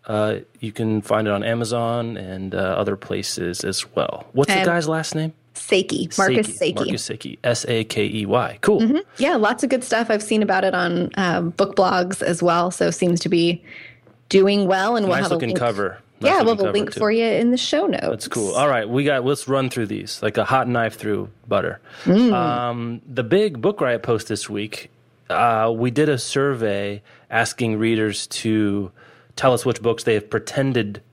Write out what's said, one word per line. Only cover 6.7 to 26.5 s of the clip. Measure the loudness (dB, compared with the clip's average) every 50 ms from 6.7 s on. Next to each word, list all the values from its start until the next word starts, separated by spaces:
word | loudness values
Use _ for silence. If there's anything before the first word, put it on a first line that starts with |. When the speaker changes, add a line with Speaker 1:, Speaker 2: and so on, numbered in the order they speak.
| -2
Speaker 1:
Marcus | -2 -4 -4 -4 -6 -6 -8
Sakey. | -10 -10 -10 -14 -12 -4
S | 0 0 0 0 0 -2
A | -2 -2 -2
K | -2 -2 -2 -2 -2
E | -2 -4 -2
Y. | 0 0 0 0 -2 -6 0
Cool. | 2 2 4 4
Speaker 2:
Mm-hmm. | 4 2 2 0 -2 _ -4
Yeah, | -2 0 0 2
lots | 2 2 2 2 0 0
of | 0
good | 0 -2
stuff. | 0 0 0 0 2 2
I've | 0 0
seen | 0 0 0 2
about | 2 2 2 2
it | 2 2 0
on, | 0 0 0 0 0 -2 -2 -2
uh, | 0 0 2 2 0
book | -2 -2 0 0 0 2 4
blogs | 2 4 4 4 2 0 0 -2 -2
as | -2 -2 0 2
well, | 2 2 4 4 2 0
so | 0 0 0 0
seems | 0 0 2 2 2 0
to | 0 2
be | 2 2 2 2 0 -2 -8 -18 -20 -20 -20 -20 -20 _ _ -20 _ _ _ _
doing | 4 6 6 6 4 2 2
well. | 2 2 2 2 0 2
And | 2 2
we'll | 2 2
Speaker 1:
Nice | 2 2
Speaker 2:
have | 0
a | 0
Speaker 1:
looking | 0 0 -2
Speaker 2:
link. | 0 0
Speaker 1:
cover. | 0 0 0 0 -2 -4 -4 -8 _ _ _ _
Nice | 2 2
Speaker 2:
Yeah, | 4 4
we'll | 4 2
Speaker 1:
looking |
Speaker 2:
have | 2 2
a | 0 0
Speaker 1:
cover, | 2 0
Speaker 2:
link | -2 -2
Speaker 1:
too. | -2 -2
Speaker 2:
for | 0 2
you | 2 2 2
in | 2 2 2 2 2
the | 2
show | 2 0 0 0 0 2
notes. | 0 0 -2
Speaker 1:
That's | -2 -4 -4 -4 -6 -6
cool. | -2 -2 -2 0 2
All | 2 2 2
right, | 2 0 0
we | 0 0 2 2
got, | 2 2 2 2
let's | 0 -2 -2 -2 -2
run | 0 0 0 0
through | -2 -2 -2
these | -2 -4 -6 -6 -10 -8 -2
like | -2 0 0
a | 0 2
hot | 2 2 2 2 2
knife | 0 0 0 -2 -4
through | -6 -4 -2 -2 -2 -4 -8 -14 _ _ -2
butter. | 0 0 0 -2 -6 -8 _ -20 -20 -4 0
Speaker 2:
Mm. | 4 4 6 6 4 4
Speaker 1:
Um, | 2 2 0 0 0 -2 -2 -4 -4 -4 -6 -6 -8 -12 -6
the | -4 -4 0
big | 2 2 2 2 0 -2 0
Book | -2 -2 0 0
Riot | 0 0 0 -2
post | 0 -2 -2 -2 -2 -4
this | -6 -6 -6 -6
week, | -6 -6 -6 -8 -10 -14 -16 -18 _ _ _ _ _ _ _ -4
uh, | 0 2 2 2 2 2 2 0 0
we | 0 0 0
did | 2 2 2 2
a | 0 -2
survey | -4 -4 -2 0 0 0